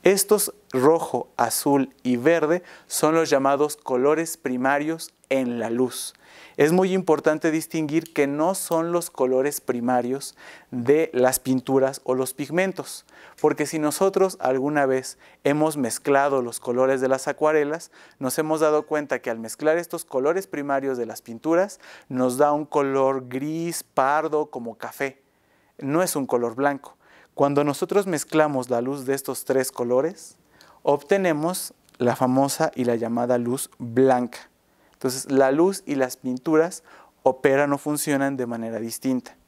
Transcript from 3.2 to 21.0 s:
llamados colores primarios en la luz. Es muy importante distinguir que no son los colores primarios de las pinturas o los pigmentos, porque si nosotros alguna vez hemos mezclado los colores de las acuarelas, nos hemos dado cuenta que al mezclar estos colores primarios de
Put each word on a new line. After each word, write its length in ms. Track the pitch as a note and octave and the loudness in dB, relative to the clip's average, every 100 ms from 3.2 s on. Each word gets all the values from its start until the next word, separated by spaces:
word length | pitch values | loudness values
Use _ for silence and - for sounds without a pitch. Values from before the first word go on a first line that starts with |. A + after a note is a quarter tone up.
| D#3 | 2
llamados 480 | C#3+ C3+ C#3 D3 D3 | 2 2 2 0 -2
colores 600 | - B2+ C#3 D#3 E3 - | -4 0 2 2 -2 -6
primarios 760 | - B2+ C3 C#3+ D3+ E3 - _ _ | -6 -2 0 0 -2 -6 -10 _ _
en 300 | C3+ B2+ A#2+ | -2 -2 -4
la 100 | A2 | -4
luz. 460 | A#2 B2+ - - _ _ - - - | -2 -2 -4 -14 _ _ -20 -20 0
Es 160 | D3 | 2
muy 220 | F3+ F#3+ | 4 2
importante 560 | F#3+ F3 D3+ D#3 D3+ E3 | 0 2 2 2 0 0
distinguir 640 | D#3+ D#3 E3 D3+ D#3 D#3 | -2 -4 -6 -2 -2 -4
que 120 | - C#3 | -2 0
no 280 | C#3+ D#3+ | 2 0
son 380 | F#3+ - E3 E3 | -2 -2 -2 0
los 180 | F3 E3 | -2 -4
colores 500 | - B2+ B2+ C#3 C#3+ | -2 0 2 0 -4
primarios 760 | - A#2+ A#2+ B2+ A#2+ C3+ - - - - _ | -6 -4 0 0 0 -6 -8 -18 -20 -20 _
de 400 | B2+ A#2+ D3+ E3 | -6 2 2 2
las 260 | B2 B2+ C3 | 2 2 2
pinturas 600 | - C3 - C3+ C3+ C3+ | -2 -2 2 2 2 -2
o 100 | - | -4
los 180 | C3 C3 | -2 -2
pigmentos, 720 | - C3+ D#3+ F#3+ F3+ C3+ - _ - - - | -6 -4 -2 -2 -4 -12 -14 _ -20 -20 -2
porque 240 | D3+ D3+ D3 | 0 0 -4
si 120 | D#3+ | -2
nosotros 600 | D3+ C#3+ F#3+ F#3+ F#3+ F#3 | -4 0 0 2 0 0
alguna 460 | - C3 C#3 D3+ C#3 | -2 0 0 0 2
vez 320 | C3 C3 - - _ | 0 -4 -16 -20 _
hemos 320 | C#3+ D3 D#3 D3 | 0 2 0 0
mezclado 640 | A#2+ - - C#3 C#3+ C3+ | -4 -4 2 2 4 0
los 200 | A#2+ A2+ | -2 -8
colores 420 | - B2 C3 C3+ | -4 0 2 2
de 60 | B2+ | 2
las 200 | C3 - | 0 -2
acuarelas, 640 | C#3 D3+ D#3 C#3+ D#3+ - - - _ | 0 2 2 0 -4 -10 -20 -20 _
nos 200 | C3 D3 | -6 -4
hemos 220 | D#3 D#3 | -2 2
dado 260 | D#3 D3+ D3 | 2 2 0
cuenta 320 | D3+ D3 B2+ | -6 -4 -6
que 100 | - | -4
al 100 | A2+ | -6
mezclar 380 | A2+ - D3+ E3 | -8 -4 0 0
estos 300 | E3+ E3 - | -2 -10 -6
colores 400 | C3 C#3 E3+ F#3+ | -2 0 -2 -4
primarios 500 | D3+ C#3+ C3+ C3+ | -8 -4 -2 -2
de 80 | B2+ | -4